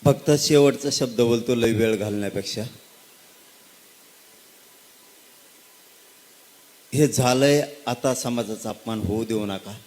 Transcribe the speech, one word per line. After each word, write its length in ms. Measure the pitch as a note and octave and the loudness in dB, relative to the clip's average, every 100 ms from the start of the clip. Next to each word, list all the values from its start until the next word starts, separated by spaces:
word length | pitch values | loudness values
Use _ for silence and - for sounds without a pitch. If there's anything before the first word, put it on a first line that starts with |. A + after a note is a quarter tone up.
फक्त 280 | - C3+ - D3 | 4 2 2 0
शेवटचा 500 | - D3 C#3+ A#2+ C#3+ | 4 6 6 4 -4
शब्द 280 | C3 C3 A2+ | -4 -4 0
बोलतो, 340 | A#2 A#2 A#2 | 2 2 0
लय 180 | A#2+ A2+ | 0 2
वेळ 240 | A2 A2 A2 | 2 0 0
घालण्यापेक्षा. 640 | G#2 G#2 G2+ F#2+ G2 - G#2+ - - - - - - - - - - - - - - - - - - - - - - - - - - - - - - - - - - - - - - - - - - | -2 -4 -6 -6 -8 -8 -10 -14 -20 -20 -20 -20 -20 -20 -20 -20 -20 -20 -20 -20 -20 -20 -20 -20 -20 -20 -20 -20 -20 -20 -20 -20 -20 -20 -20 -20 -20 -20 -20 -20 -20 -20 -20 -20 -20 -20 -20 -20 -8
हे 140 | A#2+ D3 | 2 2
झालंय, 540 | - B2 B2+ C#3 D3 C#3+ - - | 2 0 4 4 4 0 -8 -8
आता 280 | A#2+ C3+ | -4 -2
समाजाचा 540 | B2+ B2+ A#2+ G#2+ G#2+ A2+ | -2 -4 -4 -4 -6 -8
अपमान 320 | G#2+ - A2 | -10 -8 -6
होऊ 240 | F#2+ G#2 | -4 -4
देऊ 200 | A2+ A2 G#2 | -2 -4 -4
नका. 280 | F#2+ - G#2+ | -8 -10 -18